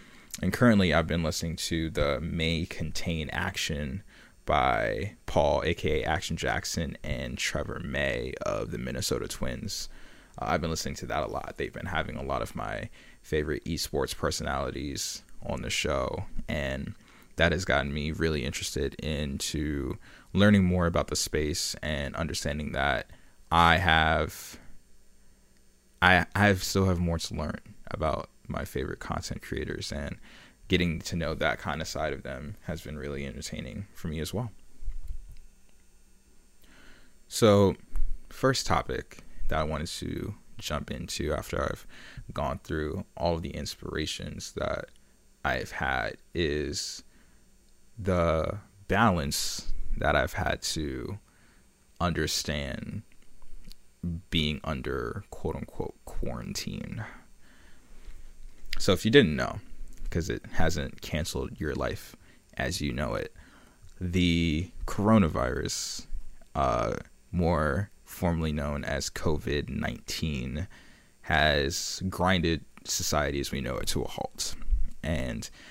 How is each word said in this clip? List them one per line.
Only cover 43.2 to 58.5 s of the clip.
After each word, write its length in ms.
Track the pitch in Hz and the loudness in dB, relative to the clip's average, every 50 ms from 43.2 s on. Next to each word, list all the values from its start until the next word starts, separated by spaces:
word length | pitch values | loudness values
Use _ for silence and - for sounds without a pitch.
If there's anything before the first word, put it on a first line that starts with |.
| 69 87 85 | 0 0 0
of 80 | 80 85 | 0 -2
the 80 | - | -6
inspirations 1040 | - 73 71 - - - - - - 76 78 - - - 50 - - - - - - | -6 -8 -8 -8 -10 -10 -10 -6 -4 -4 -4 -4 -6 -8 -8 -10 -10 -10 -12 -10 -6
that 320 | - - - - - - - - - - _ _ _ _ - - _ - | -4 -4 -4 -4 -4 -6 -10 -16 -20 -20 _ _ _ _ -20 -20 _ -2
I've 280 | 69 65 62 - - | -2 -2 -2 -4 -6
had 460 | - - - 65 65 62 55 55 - - - - - | -6 -2 0 0 0 0 0 -2 -6 -8 -14 -8 -2
is 720 | 85 85 73 73 76 71 69 - - - - - - - - - - - - - - - - - - _ - - - - - - - | 0 0 2 2 0 0 -2 -4 -4 -6 -6 -8 -12 -14 -18 -20 -20 -20 -20 -20 -20 -20 -20 -20 -20 _ -20 -20 -20 -20 -20 -14 -4
the 600 | 92 95 90 87 82 82 80 80 - - - 107 - - - - - - | 0 2 2 4 4 4 4 2 2 0 -2 -6 -10 -16 -20 -18 -4 0
balance 840 | 92 101 117 110 90 82 69 73 - - - - - - - - - - - - - - | 2 4 6 6 4 2 0 -2 -2 -2 -2 -2 -4 -2 2 2 4 4 4 4 2 4
that 180 | - 73 - | 4 4 4
I've 180 | 71 62 - - | 4 2 0 -2
had 300 | - - - - - - | -2 0 0 -2 -2 -2
to 560 | - - - 76 69 65 - - - 104 104 - - _ _ - - _ - - - _ _ _ _ - - | -4 -2 -2 -4 -4 -4 -6 -6 -8 -8 -10 -14 -20 _ _ -20 -20 _ -20 -20 -20 _ _ _ _ -6 -2
understand 1040 | 85 87 78 80 76 76 - - - - 73 73 71 65 - - - - - 104 - - - - - - - - - - - - - - - - - - - _ - 87 85 82 - - | -2 0 2 2 0 0 0 -2 -2 -2 -2 -2 -4 -4 -6 -8 -8 -8 -8 -10 -10 -12 -18 -18 -16 -14 -12 -10 -6 -6 -6 -6 -6 -10 -12 -14 -16 -20 -14 _ -6 -6 -6 -6 -4 0
being 280 | - 82 76 76 76 67 - | 2 2 2 2 0 -2 -2
under 600 | 76 76 65 - - 65 65 60 58 - - - - | -4 -4 -2 -4 -4 -4 -2 -4 -4 -6 -8 -10 -10
quote 260 | - - - 82 - | -10 -6 -4 -4 -4
unquote 400 | 69 - - - - - - - - - | -4 -6 -8 -6 -6 -6 -6 -8 -12 -16
quarantine. 1000 | - - - - - 62 60 - - - - - - - - - - - 110 110 - - - - - - - - - - - - - - - - - - - - - - - - - - - - - | -6 -2 -2 -2 -2 -4 -6 -6 -8 -8 -6 -6 -6 -8 -8 -8 -8 -8 -8 -10 -10 -12 -16 -20 -20 -20 -20 -20 -20 -20 -20 -20 -20 -20 -20 -18 -16 -16 -14 -12 -12 -12 -10 -12 -12 -12 -12 -14 -14